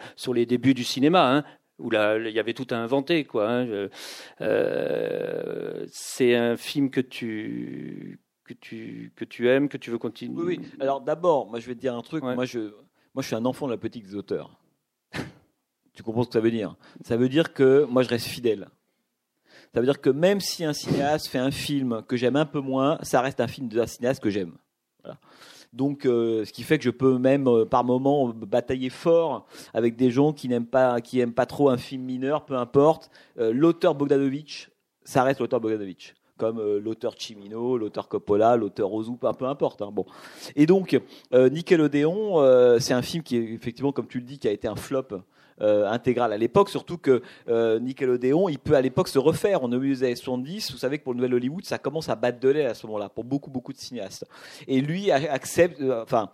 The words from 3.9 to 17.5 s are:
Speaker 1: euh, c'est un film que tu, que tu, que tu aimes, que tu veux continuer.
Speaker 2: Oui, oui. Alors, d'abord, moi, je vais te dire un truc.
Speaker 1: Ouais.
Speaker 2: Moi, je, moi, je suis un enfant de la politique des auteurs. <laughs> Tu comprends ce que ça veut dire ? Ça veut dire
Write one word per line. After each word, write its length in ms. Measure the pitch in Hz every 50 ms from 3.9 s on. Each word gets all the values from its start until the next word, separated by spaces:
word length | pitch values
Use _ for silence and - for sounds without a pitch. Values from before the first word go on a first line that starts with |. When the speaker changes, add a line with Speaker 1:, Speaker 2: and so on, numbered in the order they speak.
| - - - - - - - - - -
Speaker 1:
euh, 1500 | - 104 - - - - - - - - - 55 55 53 - - - - - 50 50 50 - - - - - - - -
c'est 440 | - - - - - - 131 120 120
un 200 | 120 117 117 120
film 360 | 113 - - - 147 139 131
que 100 | - 135
tu, 1160 | 127 127 - - 127 113 110 107 107 113 117 120 - - 65 65 67 - - - - 50 50 - _ _ _ _ _
que 100 | - 123
tu, 580 | - - - 113 110 113 117 113 113 113 117 -
que 100 | - 113
tu 240 | - - - 120 123
aimes, 200 | 131 135 143 139
que 80 | -
tu 120 | 131 - -
veux 80 | 117
continuer. 420 | 113 - 117 110 - 120 120 123 131
Speaker 2:
Oui, 200 | 170 180 175 -
oui. 100 | 143 - - -
Alors, 220 | 139 135 139 139
d'abord, 480 | 127 151 151 165 170 180 156 135 107 98
moi, 100 | 113 117
je 60 | 117
vais 80 | 127 123
te 60 | 113
dire 160 | 120 131 120
un 80 | 120 113
truc. 200 | - 165 160 131
Speaker 1:
Ouais. 120 | 127 123
Speaker 2:
Moi, 100 | 120 127
je, 140 | 123 - 120
moi, 640 | 107 104 107 104 _ _ _ _ _ _ - 131 135
je 20 |
suis 100 | - 123
un 100 | 110 117
enfant 200 | 127 123 - 151
de 60 | 131
la 60 | 113 101
politique 260 | - 110 - 120 101
des 80 | 92 101
auteurs. 460 | 101 95 - 98 78 71 - _ _ _ _ _ _ _ _ _ _ _ _
<laughs> 60 | - - - - - _ _ _ _ _ _ _ _ _ _ _ _
Tu 100 | - 98
comprends 180 | 110 110 117
ce 60 | 120
que 60 | - -
ça 80 | 117
veut 100 | 110 117
dire ? 240 | 117 113 101 80 82 - _ - - - -
Ça 140 | - 120
veut 100 | 117 127
dire 260 | 131 131 160 160 -